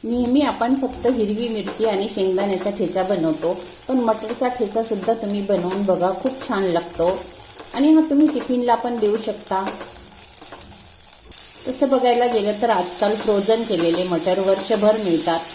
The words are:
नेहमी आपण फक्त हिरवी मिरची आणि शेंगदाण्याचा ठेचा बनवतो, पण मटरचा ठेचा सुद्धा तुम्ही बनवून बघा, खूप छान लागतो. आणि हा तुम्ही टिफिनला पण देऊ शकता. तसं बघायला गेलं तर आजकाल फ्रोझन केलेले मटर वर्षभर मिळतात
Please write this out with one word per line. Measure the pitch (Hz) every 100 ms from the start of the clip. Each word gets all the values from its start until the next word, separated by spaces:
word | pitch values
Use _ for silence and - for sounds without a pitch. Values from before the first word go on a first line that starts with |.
नेहमी | 220 240 247 262
आपण | 277 - 233 269
फक्त | 262 - 240
हिरवी | 240 202 214 240
मिरची | 220 190 - 220
आणि | 196 208
शेंगदाण्याचा | 208 190 185 202 185 202 202
ठेचा | 180 190
बनवतो, | 185 196 160 156 160 190 - - -
पण | 262
मटरचा | 233 220 220 240 254
ठेचा | 247 208 208
सुद्धा | 226 208 -
तुम्ही | 226 208 202 196
बनवून | 190 175 196 196
बघा, | 180 180 185
खूप | 262 - -
छान | 208 190
लागतो. | 170 170 - 170 190 - - - - - 240
आणि | 285
हा | 311 311
तुम्ही | 285 302
टिफिनला | 254 - 247 240 226
पण | 247 240
देऊ | 208 214 214
शकता. | 208 - 190 190 - - - - - - - - - - - - - - - - - - - -
तसं | 262 269
बघायला | 254 247 240 240
गेलं | 233 202 208
तर | 233
आजकाल | 196 180 - 208 214
फ्रोझन | - 202 196 226
केलेले | 226 180 170 175
मटर | 180 170 185 185 190
वर्षभर | 190 - 220 208 220
मिळतात | 202 165 175 165 -